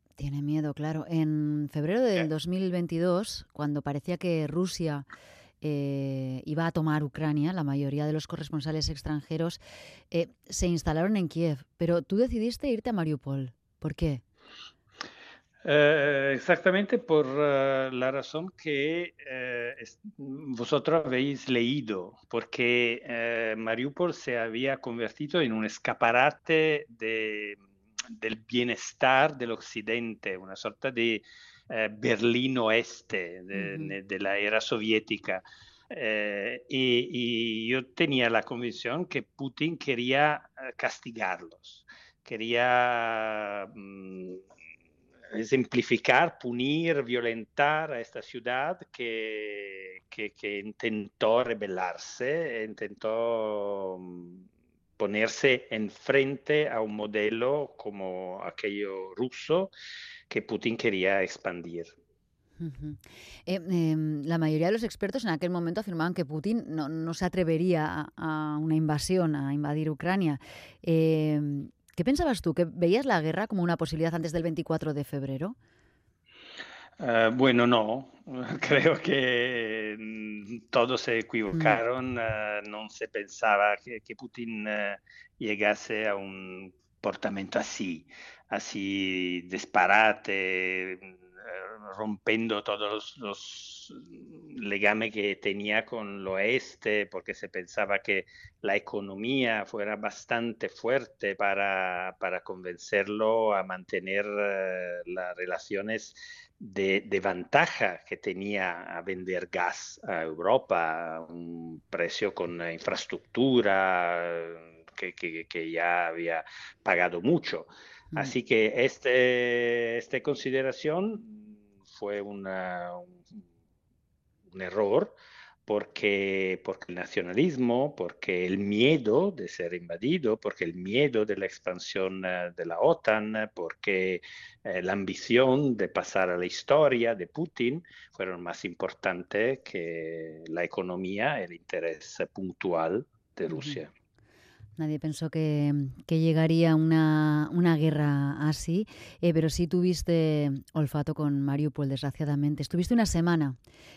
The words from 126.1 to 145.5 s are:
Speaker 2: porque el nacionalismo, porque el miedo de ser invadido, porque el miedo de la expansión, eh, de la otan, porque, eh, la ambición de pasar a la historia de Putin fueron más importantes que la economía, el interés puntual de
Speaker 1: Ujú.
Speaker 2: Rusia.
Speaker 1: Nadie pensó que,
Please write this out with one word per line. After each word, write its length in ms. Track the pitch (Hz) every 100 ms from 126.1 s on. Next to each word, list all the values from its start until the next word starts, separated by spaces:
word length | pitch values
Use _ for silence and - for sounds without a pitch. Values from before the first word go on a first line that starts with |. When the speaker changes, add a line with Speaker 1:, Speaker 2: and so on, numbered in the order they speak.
| 101 98 95 95 92 -
Speaker 2:
porque 200 | 92 -
el 60 | 87
nacionalismo, 960 | 85 - 87 95 180 135 120 120 139 -
porque 500 | 87 - - 90 90
el 100 | 98
miedo 760 | 101 104 127 156 107 123 196
de 160 | 160 92
ser 280 | - 85 87
invadido, 640 | 85 85 117 180 127 110
porque 240 | 104 -
el 100 | 85
miedo 520 | 87 92 120 147 117 107
de 120 | 98
la 80 | 95
expansión, 800 | - - 90 - 98 95 95 92
eh, 260 | 90 90 87
de 80 | 85
la 140 | 85
otan, 720 | 131 - - 110 107 110 107
porque, 680 | - 82 - - 95 92 90 - - - -
eh, 180 | - 92
la 120 | 90
ambición 840 | 98 95 92 - 120 131 131 143 110
de 120 | 92
pasar 420 | - 90 98 92
a 60 | 87
la 80 | 90
historia 680 | - - 147 147 123 117
de 140 | 110 90
Putin 560 | - 165 - 120 151 170 - -
fueron 300 | - 92 90
más 240 | 87 87 98
importantes 920 | 87 92 - 98 90 90 104 113 135
que 800 | - 98 85 82 80 82 80 80 80
la 160 | 82
economía, 800 | 87 - 92 90 92 101 131 139
el 100 | 90
interés 640 | 85 - 90 82 80 - - 87
puntual 720 | - 95 - 98 85 82 101 - _ _ -
de 100 | 170
Speaker 1:
Ujú. 100 | 156
Speaker 2:
Rusia. 380 | 139 139 78 _ _ _ _ _ _ - - -
Speaker 1:
Nadie 180 | 156 151
pensó 320 | 156 147 160
que, 440 | 160 156